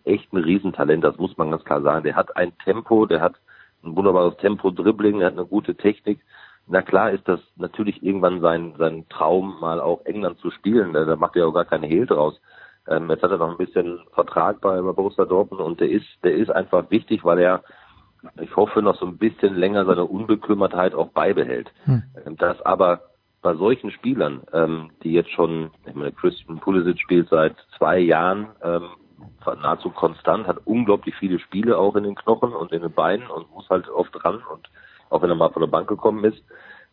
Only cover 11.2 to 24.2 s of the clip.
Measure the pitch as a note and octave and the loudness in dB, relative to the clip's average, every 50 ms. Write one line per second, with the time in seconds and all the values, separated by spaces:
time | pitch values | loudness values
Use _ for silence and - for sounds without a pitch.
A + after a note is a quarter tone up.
11.2 | E2 F2 - F2 E2+ D#2+ D#2 F2 E2+ - - D#2+ D#2 D2+ D#2+ F2+ A#2+ - G2 D2+ | 0 0 2 2 2 2 2 0 0 0 -2 -4 -2 0 0 0 2 2 2 2
12.2 | D2+ D2+ D2 - _ _ _ - - - _ _ _ - D#2 D#2 E2 E2 D#2+ D#2 | 2 0 -2 -6 _ _ _ -20 -20 -20 _ _ _ -4 -2 -2 -2 -2 -2 0
13.2 | - F2+ G2 F2 E2 E2 F2 E2+ F#2 F2+ - - F2 F2 F2 F2 E2+ _ _ - | 0 0 0 0 -2 -2 -2 -4 -6 -2 -2 -2 -2 -2 -4 -10 -14 _ _ -2
14.2 | - - - F2 E2 F#2 G#2 - - G2+ F#2 F#2 F2+ F#2 F2+ - F#2+ G2+ G2 - | -2 0 0 0 0 0 0 -2 -2 -2 0 0 -2 -2 -2 -2 -2 -2 0 -2
15.2 | F#2+ E2+ F2+ F#2 G2+ - - F#2+ F2+ D#2+ E2+ - - C2 D2+ G#2+ G#2 - - _ | 0 2 2 0 0 0 -4 -6 -6 -6 -4 -2 0 0 0 -2 -2 -6 -8 _
16.2 | - F2+ D#2+ D2+ G#2 E2+ - F2 F#2+ - - F2+ E2+ - - A2 - - A#2 G2 | 0 0 2 2 0 0 0 -2 0 0 0 0 2 2 0 -2 0 0 -4 0
17.2 | - E2+ E2+ F2+ F2 F2+ F#2 F2 - - - - - - _ _ _ _ _ _ | 2 2 4 4 4 4 4 0 -2 -8 -20 -20 -20 -20 _ _ _ _ _ _
18.2 | - - - - D#2+ D#2+ - - G#2 G#2+ - A2 G#2 G#2 F2+ - - F2+ F2 D#2+ | -20 -20 -16 -14 -14 -2 2 2 2 2 2 2 2 2 0 0 -4 -8 -4 -2
19.2 | G#2+ A2 - - - G2+ F#2+ F2+ F2 F#2+ G#2 G#2 G2 F#2 F#2 F2 F2 - F#2+ F#2+ | -2 -2 0 0 0 0 2 2 0 0 2 2 2 2 2 2 0 -2 -4 -6
20.2 | A2+ - A2 G#2+ - - G#2 G2+ G2 F#2 F2 F2 F2+ F#2 - - F2 D#2 - D#2+ | -2 -2 -2 -2 0 -2 0 0 0 0 0 0 -2 0 0 -2 -4 -2 -2 0
21.2 | D#2 E2 G2 F2 C#2+ B1 B1+ B1 A#1 - - _ - - C3+ A#2+ G#2 - - - | 0 2 2 0 -2 -2 -4 -6 -8 -10 -16 _ -2 0 0 0 0 -4 -12 -18
22.2 | - C#2+ D#2+ D#2+ F2+ F2 F2 - - - F#2+ F#2 F#2+ F2+ F2 F2 - - _ _ | -14 -14 -6 -2 -2 -2 -2 -2 -2 0 2 4 4 4 2 2 -2 -10 _ _
23.2 | _ _ _ _ - F#2 E2+ D#2+ F#2 G#2+ C3 B2+ - G#2 F#2 - - A#2 C3 B2 | _ _ _ _ -2 -2 0 2 2 2 2 0 -2 -8 -12 -6 -4 -4 -2 0